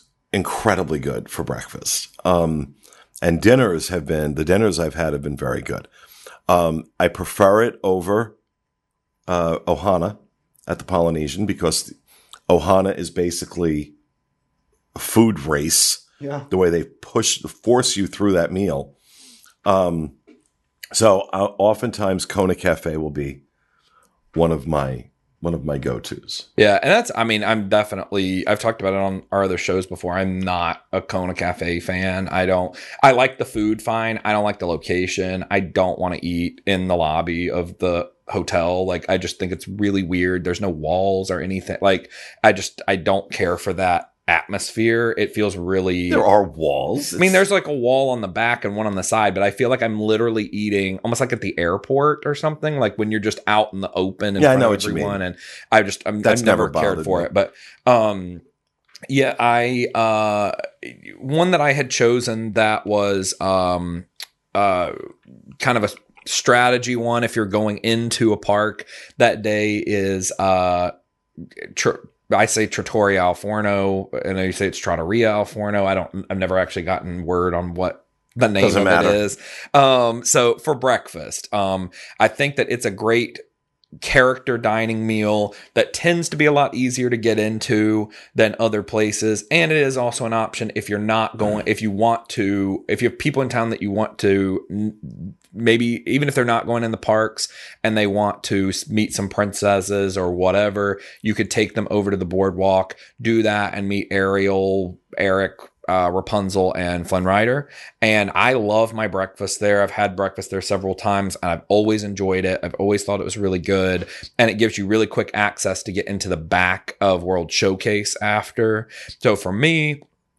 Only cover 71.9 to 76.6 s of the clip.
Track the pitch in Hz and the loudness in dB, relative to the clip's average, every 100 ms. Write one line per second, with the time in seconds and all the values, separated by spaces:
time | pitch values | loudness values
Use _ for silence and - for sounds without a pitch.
71.9 | - - _ - 101 110 113 107 - 95 | -2 -8 _ -2 2 2 2 -2 -4 -4
72.9 | 113 101 95 90 87 101 107 104 101 98 | 2 2 4 2 0 -4 -4 0 0 0
73.9 | 95 95 - - 95 92 90 98 - - | -2 -4 -6 -4 -2 -2 0 -2 -2 -4
74.9 | 82 82 113 110 104 101 107 104 104 98 | -2 0 2 2 2 -2 -4 -4 0 0
75.9 | 98 85 95 - 95 90 92 | 0 -2 -8 -6 -4 0 0